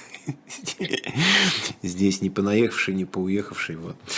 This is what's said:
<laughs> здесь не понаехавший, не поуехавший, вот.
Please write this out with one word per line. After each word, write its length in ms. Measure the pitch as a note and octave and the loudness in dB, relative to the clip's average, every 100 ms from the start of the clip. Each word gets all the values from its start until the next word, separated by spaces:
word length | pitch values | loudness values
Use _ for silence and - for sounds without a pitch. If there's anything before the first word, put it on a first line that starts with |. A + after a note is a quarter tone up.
| - - - | -18 -12 -10
<laughs> 1600 | C#3 - - C4 - F#3 - - - F3 G3+ F#3+ - - - | -10 -10 -10 -8 -6 -4 -4 -2 0 4 6 4 2 -2 -4
здесь 400 | F#2 F2+ G2 F#2+ | -6 2 2 4
не 80 | G2 | 0
понаехавший, 640 | G2 G2+ G#2 A#2 - - | 0 2 4 4 2 -2
не 120 | F#2+ F#2 | -2 -2
поуехавший, 720 | F#2+ F#2 G2+ G2+ - - E2 | -2 0 0 -2 -8 -8 -8
вот. 200 | E2 C#2+ - | -10 -12 -6